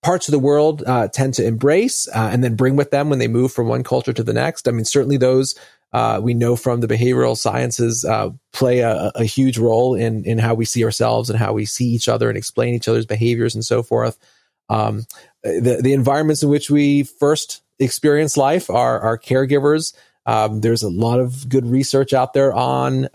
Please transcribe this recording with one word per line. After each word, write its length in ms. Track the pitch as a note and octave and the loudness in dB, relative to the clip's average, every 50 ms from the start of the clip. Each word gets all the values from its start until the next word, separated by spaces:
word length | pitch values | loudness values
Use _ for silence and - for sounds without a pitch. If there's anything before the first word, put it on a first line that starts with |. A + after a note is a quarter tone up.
parts 280 | - E3+ F3 F3+ - - | 0 0 -2 -2 0 0
of 20 | |
the 80 | D3 C#3+ | 0 2
world, 440 | C3 C#3 C#3+ D3 D3 D#3 D#3+ D3 - B2 | 2 2 2 4 2 2 0 -2 -2 -2
uh, 220 | B2+ B2 A#2 A#2 | 0 0 0 -2
tend 240 | - - C3+ C3+ B2+ | -2 -2 -2 -2 0
to 120 | - A2+ | 0 0
embrace, 640 | A2+ A2+ A2 B2+ C#3+ D3+ F#3 A3+ - - - - - | -2 -2 0 2 2 2 4 2 0 -2 -4 -8 -4
uh, 220 | - A2 A2+ A2 | -2 -2 -2 0
and 100 | G#2+ B2 | 0 0
then 140 | B2+ B2 A2+ | 0 0 0
bring 220 | G#2 B2+ C3 C3+ C#3+ | 0 2 2 2 2
with 140 | C#3+ C#3 | 0 0
them 180 | - C#3 C#3+ D3+ | 0 -2 0 0
when 100 | C#3+ C3 | 0 0
they 80 | A#2+ A#2 | 0 0
move 240 | A2+ A#2+ B2+ B2+ | 0 0 0 0
from 160 | - - A#2+ A#2 | -2 -2 -2 -2
one 160 | A#2 B2 B2+ | -2 -4 -2
culture 300 | - B2+ B2+ B2 - B2 | -2 -2 -2 -2 -2 -4
to 100 | - A2+ | -4 -2
the 100 | A#2+ A#2 | -2 0
next. 340 | A#2 B2+ E3 E3 - - B2+ | 0 0 -2 -4 -2 -2 -2
I 40 | |
mean, 140 | A#2 A#2 A2 | -2 0 -2
certainly 320 | - - C#3+ C3 - C#3+ C3+ | 0 0 0 2 2 2 2
those, 380 | B2+ B2+ C3 C3 C3+ C3 - - - - _ _ _ _ | 2 4 4 2 0 0 -6 -12 -14 -20 _ _ _ _
uh, 300 | - A#2+ A#2 A2+ A2 G2 A2 | -4 -2 0 0 0 0 0
we 100 | A#2+ A#2+ | 0 0
know 220 | A#2 A#2+ A#2 A#2+ | 2 2 0 0
from 240 | A#2 - C3 A#2+ A#2+ | 0 0 -2 0 0
the 80 | A#2 A2+ | 0 -2
behavioral 500 | - A2 A#2+ B2+ B2+ B2 B2 A#2+ A#2 A#2 | 0 0 2 2 2 2 2 0 0 0
sciences, 680 | - A#2 G#2 B2 B2 A#2+ A2 - A#2+ A#2 A2+ A2 - | -2 -2 -2 -2 -4 -4 -2 0 0 0 0 -2 -2
uh, 240 | D#2+ A2 G#2+ G#2 G2 - C3 _ _ _ | -2 -2 0 -2 -4 -8 -12 _ _ _
play 260 | - C3+ B2 B2 B2 | 0 2 2 4 2
a, 320 | A#2+ A#2 G#2+ - - G#2 - | 2 0 0 0 -2 -4 -2
a 100 | - A#2 | -2 -4
huge 320 | A2 - - C3+ C3 A#2+ A#2 | -2 0 0 0 0 2 2
role 380 | A2+ A#2+ A2+ A2+ B2 B2+ B2+ | 2 2 4 4 2 2 0
in, 280 | F#2+ A#2 A2+ A2 A2 G2 | 0 0 -2 -2 -4 -2
in 140 | - A2+ A2+ | -2 0 0
how 160 | A2 A#2 A#2 | 2 0 0
we 100 | A2+ A2+ | 0 -2
see 220 | - - B2 A2+ | -2 -2 -2 -2
ourselves 440 | A2 G#2+ - A#2 A2+ A#2 A#2 A#2 A#2+ | -2 0 0 0 0 0 -2 -2 -2
and 80 | G#2+ A2 | -2 -2
how 140 | A2+ G#2 | -2 -2
we 140 | G#2+ G#2+ G#2+ | -2 -4 -4
see 220 | G#2+ - - B2+ A#2+ | -6 -4 -2 -2 0
each 200 | A#2 A#2 - - | 0 0 0 0
other 220 | A2+ A2+ A#2 A2+ | 0 0 0 -2
and 80 | A2 G2+ | -2 -4
explain 360 | G#2 - - - A#2+ A#2+ A#2+ | -8 -6 -4 -2 -2 0 -2
each 140 | A#2+ - - | -2 0 0
other's 180 | A2+ A#2 A2+ | 0 0 0
behaviors 480 | A2+ A2 G#2+ A#2 A#2+ A#2+ A#2 A#2 A#2 A2+ | -2 -4 -2 0 0 0 0 -2 -2 -2
and 120 | A2 A2+ | -4 -4
so 180 | - A#2+ A#2 A#2 | -2 -2 -2 -2
forth. 340 | - A#2 A#2 A#2 A2+ - _ _ _ _ _ _ _ _ _ _ _ | 0 -2 0 0 -2 -4 _ _ _ _ _ _ _ _ _ _ _
Um, 360 | A2+ G#2+ G#2+ A2 G#2+ G#2+ A#2 _ - - - _ _ _ - | -2 -2 0 -2 -4 -6 -8 _ -18 -20 -20 _ _ _ -6
the, 380 | G#2 E2 F2 A#2 B2 B2 - B2+ | -4 -2 0 2 2 0 2 2
the 80 | C3 | 0
environments 500 | C#3 C#3 B2+ C3+ C#3 D3 D#3 D#3 D3+ C#3+ | 2 2 2 2 2 2 2 0 0 0
in 60 | - C#3+ | 2 2
which 240 | D3 D3 - - | 0 0 0 2
we 320 | C#3+ D3 D3 C#3+ C#3+ C#3+ C#3 | 2 2 4 4 2 2 0
first 580 | - - _ C#3+ C#3+ D#3 D3+ - - - - _ _ _ _ | -2 -2 _ 2 2 2 0 -2 -10 -14 -18 _ _ _ _
experience 560 | C3+ C3+ - - - D3+ D3 D3 D#3 D3 - D3 | -2 -2 -2 0 0 2 2 2 0 0 0 2
life, 320 | C#3 C3+ D#3 F3+ F3+ - | 2 2 2 0 -2 0
our, 300 | - A#2 B2 A#2+ B2 G2+ | 0 0 2 2 0 0
our 180 | F#2+ A2+ A#2 A2+ | -2 -2 -4 -4
caregivers. 800 | _ - B2+ C3 C3+ C3 C#3+ C#3+ C3+ D3 D3+ D#3 D#3 - - _ _ _ _ _ _ | _ -2 0 0 2 2 2 2 4 2 2 2 -2 -6 -12 _ _ _ _ _ _
Um, 340 | A#2 A2+ A2 A2 G#2+ G#2+ G#2+ | -2 0 0 0 0 0 0
there's 220 | G#2 A2+ A#2 A2+ A2 | 0 0 0 0 0
a 60 | G#2 | -4
lot 300 | - G#2 A2+ A#2 A#2+ B2 | -2 0 0 2 2 0
of 280 | B2+ B2 B2+ C3+ - C3 | 0 -2 -4 -10 -8 0
good 180 | B2+ C3+ B2 | 0 0 0
research 480 | A#2 B2 C3 C3+ - - C3+ C3+ C3+ - | 2 0 0 0 2 2 0 2 2 0
out 200 | C3 B2+ B2+ - | 0 0 0 2
there 200 | C#3 C#3 C3+ - | 2 2 2 2
on, 540 | A2 B2 C3 C3 C3 C3 C3 C3 C3 C3+ C3 | 0 0 0 0 -2 -2 -2 -2 -2 -4 -2